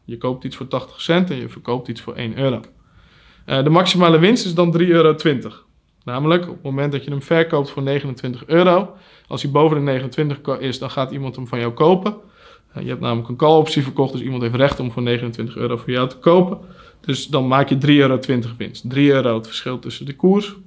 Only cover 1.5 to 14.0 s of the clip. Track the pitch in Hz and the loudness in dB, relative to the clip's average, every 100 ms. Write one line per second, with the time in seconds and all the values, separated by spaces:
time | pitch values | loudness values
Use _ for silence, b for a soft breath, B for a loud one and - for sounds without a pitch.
1.5 | - - 123 123 113 - - 117 117 135 | -10 -6 -6 -6 -12 -12 -8 -6 -2 -2
2.5 | 113 - _ b b b b b b - | -2 -6 _ b b b b b b -4
3.5 | 135 143 165 185 180 175 160 185 247 185 | 0 4 4 2 4 4 6 6 4 0
4.5 | 165 170 165 180 165 156 151 165 127 107 | 0 2 2 4 4 4 2 0 -2 -6
5.5 | - _ _ _ _ - 127 151 175 175 | -16 _ _ _ _ -8 -2 0 0 -2
6.5 | 123 139 135 147 139 147 139 - 165 165 | -10 -6 -4 -2 -4 -6 -8 0 0 2
7.5 | 151 139 - 135 143 139 120 131 117 - | 0 -2 -4 -4 -2 -4 -8 -8 -8 0
8.5 | 165 180 175 196 b b b - 139 143 | 4 6 4 0 b b b -12 -8 -2
9.5 | 143 156 151 143 131 131 139 151 139 - | 2 4 2 0 -2 -4 -4 -4 -4 -6
10.5 | 135 131 123 131 - 131 143 131 120 123 | -6 -6 -6 -6 -6 -6 -6 -10 -10 -8
11.5 | 123 117 117 156 185 208 208 b b b | -6 -4 2 4 4 0 -8 b b b
12.5 | b _ 131 127 127 123 117 117 120 151 | b _ -10 -8 -6 -4 -4 -6 0 4
13.5 | 156 151 151 131 135 | 4 4 -2 -2 -2